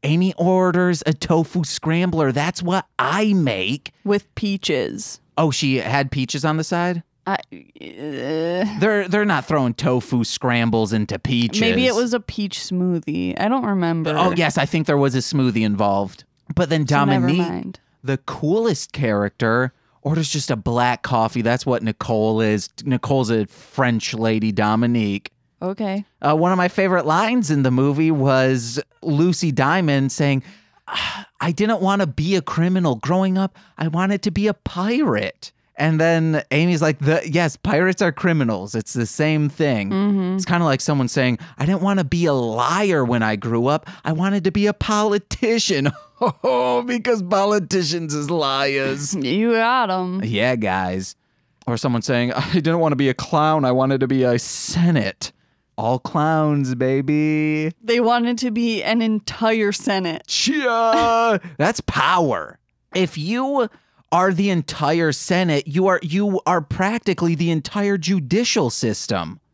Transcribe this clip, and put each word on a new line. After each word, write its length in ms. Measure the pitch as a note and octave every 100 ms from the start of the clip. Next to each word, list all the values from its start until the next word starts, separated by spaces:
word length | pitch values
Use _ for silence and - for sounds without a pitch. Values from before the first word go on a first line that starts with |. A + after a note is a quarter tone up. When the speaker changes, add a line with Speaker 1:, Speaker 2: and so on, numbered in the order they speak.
Speaker 1:
Amy 300 | - E3 F#3 -
orders 640 | F3 F#3 F#3 F3 F3+ E3+ -
a 60 |
tofu 520 | D#3+ - E3 D#3+ F3+
scrambler. 680 | D#3 - D#3+ E3 F3+ E3 C#3+
That's 300 | B2+ D#3 -
what 240 | F3 F#3 - _
I 340 | B2 F3 G#3+
make. 580 | G3 C#3+ G2+ F#2+ C#3+ - _
Speaker 2:
With 280 | G3 G3+ -
peaches. 840 | - G#3 G3 - C#3+ D#2+ - - - _ -
Speaker 1:
Oh, 120 | D#3
she 260 | C3 C#3+ C3
had 340 | G#2 C3+ C3+
peaches 340 | - C3 D3
on 120 | D#3 D#3
the 80 |
side? 380 | D#3+ F3 F3 F3 - _ -
Speaker 2:
I, 80 |
uh, 1400 | G3 - F2 - - C#2 F2+ D3+ C3+ B2+ D#3+ E3 F3 G#3 G#3
Speaker 1:
They're, 260 | G3 G#3 F#3
they're 180 | G3+ G#3
not 180 | D#3
throwing 300 | - D#3 B2+
tofu 500 | A#2 D3+ B2+ A#2 B2+
scrambles 680 | A2+ - B2+ A#2+ A#2 A2+ G#2+
into 260 | A2 G#2 G2+
peaches. 420 | - A#2+ A#2 G#3
Speaker 2:
Maybe 260 | A3+ A3+ B3+
it 80 |
was 200 | A3 B3
a 60 | A#3
peach 380 | A3+ - G3+ -
smoothie. 800 | - F3+ F3+ F3 D#3 D#3 F2+ -
I 100 | G#3
don't 160 | C4+ A#3
remember. 480 | G3 E3+ E3 D#3 D3+
Speaker 1:
Oh, 160 | F3+
yes, 240 | E3+ D#3+ C3+
I 60 |
think 220 | C#3 E3+ D#3
there 100 | C#3+
was 180 | C#3
a 40 | B2+
smoothie 440 | A#2+ D3 B2+ A2
involved. 600 | A2 G2+ G#2 G2 G2 - - _ _
But 160 | - E3+
then 180 | D#3+ C#3+
Speaker 2:
So 160 | C#3+
never 220 | C#3 C3+ B2
Speaker 1:
Dominique, 200 | E3 F3
Speaker 2:
mind. 320 | F2+ - F#3 _ _
Speaker 1:
the 140 | C3 C3+
coolest 720 | - - D3+ G3+ A#3 D#3 -
character, 800 | - B2+ G#2 G2+ _ A#2 A#2 B2+ _ _ _
orders 280 | - D#3+ D3+
just 200 | D3+ -
a 60 | B2
black 460 | G2+ A#2 B2 B2
coffee. 400 | - B2 A2+ B2+
That's 220 | A2+ B2 -
what 160 | B2
Nicole 580 | A2+ G#2+ - A2+ A2 A2
is. 300 | A2+ G#2+ - -
Nicole's 460 | C#3 B2+ - C#3 A#2
a 160 | A2+ G2+
French 680 | - - - B2+ A#2 -
lady, 360 | A2+ A2+ A2 A2
Dominique. 800 | G#2 G#2 A2+ A#2+ A#2+ G#2 G2+ - _ _ _
Speaker 2:
Okay. 420 | F3+ G3 G#3+ G3 G3+ _
Speaker 1:
Uh, 120 | C#3
one 180 | D#3 F3
of 60 | F#3
my 100 | F3+
favorite 360 | - F#3+ F3+ C#3+
lines 440 | D#3+ A3 B3 F3
in 120 | D3+
the 80 | C3
movie 400 | B2+ C#3 C#3+ D#3+
was 680 | D#3 C3+ C3 C3 C3 A#2 B2 - _
Lucy 500 | E3 D3 F3 F3 E3+
Diamond 580 | C3+ C3+ F3+ E3+ C#3 C3+
saying, 320 | - C#3+ C3+ - - _ _ -
"Ah, 380 | - - - - _
I 120 | E3+
didn't 300 | D3+ G#3+ A3
want 180 | F#3+ G3+
to 60 | F#3
be 280 | B2 D#3
a 60 | F#3+
criminal. 540 | D3+ - E3+ F#3 E3+ A#2+
Growing 400 | C3 F3+ F#3+ F#3
up, 200 | F#3+ - - -
I 100 | D#3+
wanted 340 | E3 F#3+ G3+
to 80 | G#3
be 160 | F#3 G#3
a 80 |
pirate." 1000 | G3+ - - F#3+ B3 C#4+ A2 G2+ - - _ _ -
And 240 | D#3 D#3+
then 420 | D#3+ E3 D#3+ D#3 -
Amy's 300 | C#3 E3+ E3+
like, 160 | D#3 C#3+
"The, 220 | C#3+ D#3+ -
yes, 260 | D#3 E3 -
pirates 420 | F3+ F#3 F#3 F3+
are 100 | F#3+
criminals. 640 | - F#3 E3 B2 G#2 G2+
It's 200 | A2+ G#2+
the 100 | B2+ A#2
same 440 | - D3+ D#3 D3
thing." 400 | - D3+ A#2 G2
Speaker 2:
Mm-hmm. 460 | F#3+ G3+ G3 F3+ F#3+
Speaker 1:
It's 100 | F#3
kinda 180 | F3
like 160 | E3 C3+
someone 280 | - C#3+ B2
saying, 300 | - B2+ A#2 - -
"I 80 | C#3
didn't 160 | F#3+
wanna 220 | F#3+ G3
be 200 | D3+ F3
a 80 | E3+
liar 720 | C#3 A#2+ A2+ B2 F3 G#3 E3
when 180 | B2 A#2+
I 140 | A2 G#2+
grew 300 | A2+ A#2 B2
up. 200 | D#3 - -
I 100 | -
wanted 320 | D#3 F#3+ G3+
to 60 | F3+
be 160 | G3 G#3
a 60 |
politician." 1160 | G3+ - G#3+ G#3+ G#3 - - A3+ A3+ - E3+ C#3 -
<laughs> 40 | - _
Oh, 600 | A#3+ - B3 B3+ B3 A#3+ A#3+
because 360 | A#3+ B3 A3+
politicians 880 | F3+ G3 G3+ G#3 F3 F#3+ E3 E3+ E3
is 140 | D3 D3
liars. 840 | E3+ C#3+ C3+ C#3 C#3 C3+ C#3 C#3+
Speaker 2:
<laughs> 20 | F#3+
You 360 | C3 F3 A3+
got 360 | A3+ A3+ B3+ A3+
'em. 300 | F#3 F#3 F#3
Speaker 1:
Yeah, 320 | F#3+ G#2+ A#2+
guys. 600 | B2+ G#2+ F#2 F#2 F#2 F#2 - _ _ _ _ -
Or 120 | A#2
someone 240 | C#3+ A#2+
saying, 320 | - B2 A#2+
"I 180 | B2 -
didn't 260 | F3 D#3 E3
wanna 160 | D#3+ C#3
be 120 | C#3
a 60 |
clown. 500 | B2+ - D#3+ D#3 D#3
I 80 | C3+
wanted 280 | B2+ C3+ C3+
to 60 | C3
be 160 | C3+
a 140 | B2+ A#2+
senate." 920 | - - - - E3+ D#3+ G2+ - - _ _ _ _ -
All 200 | G#2+ B2+
clowns, 760 | - E3 D3+ D#3+ D3+ D3 C3
baby. 960 | B2+ C3 C3+ C3+ D3+ D#3 D3+ D3+ D#3 D#3 E3
Speaker 2:
They 180 | A3 A#3
wanted 360 | A#3 A#3+ A#3 A#3+
to 100 | B3
be 320 | A3 A#3 A3
an 180 | - A3+
entire 720 | A3+ G#3+ - - A3 A3+ G#3
senate. 540 | G3+ - G3 F3+ D#3+ -
Speaker 1:
Chia! 1120 | - - D4+ C4 A#3 A3+ A3+ A#3 A3+ A#3 G#3 F3
<laughs> 80 | D3+
That's 240 | D#3+ A#3
power. 800 | - - D#3+ F3+ D#3+ G2+ C2+ - _ _ _
If 220 | F3+ F#3 -
you 540 | D3+ A#3 C4+ C#4 A3+ - _ _ _
are 180 | E3 F#3
the 200 | F3 G3+
entire 640 | F3+ - - C#3+ E3 E3
senate, 540 | C#3 - F3+ F3+ D3 C#3+
you 200 | D3 F#3+
are, 120 | F#3
you 360 | E3+ E3+ G#3 F#3
are 160 | - F3
practically 760 | C#3+ - F#3+ A3+ - F#3 F3
the 160 | E3 E3+
entire 460 | E3 D3 G#3 G3+ G3+
judicial 720 | D#3 F#3+ C3+ F3+ A#3+ - C3+
system. 720 | - A#2+ G#2 - G2 E2 F2+ _